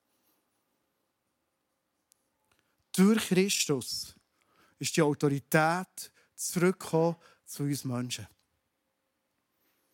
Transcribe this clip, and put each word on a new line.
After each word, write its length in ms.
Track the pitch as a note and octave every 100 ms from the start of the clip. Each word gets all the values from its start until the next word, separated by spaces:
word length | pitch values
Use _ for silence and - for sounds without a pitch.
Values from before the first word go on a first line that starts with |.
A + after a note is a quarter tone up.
| _ _ _ _ _ _ _ _ _ _ _ _ _ _ _ _ _ _ _ _ _ _ _ _ _ _ _ _ _
Durch 380 | - G3 A3 -
Christus 840 | F#3 G3 - - C#3 - - - - _ _ _ _ _ -
ist 180 | D3 -
die 60 |
Autorität 1080 | D3+ C#3+ D3 C#3 - D#3+ D#3 F3 F#3+ - - _ _ -
zurückgekommen 800 | - F3+ F3+ F#3+ - D#3+ E3 E3 - _ -
zu 160 | -
uns 200 | C#3+ C#3
Menschen. 440 | C3+ B2 B2 A2 G2+ _ _ _ _ _ _ _ _ _ _ _ _ _ _ _ _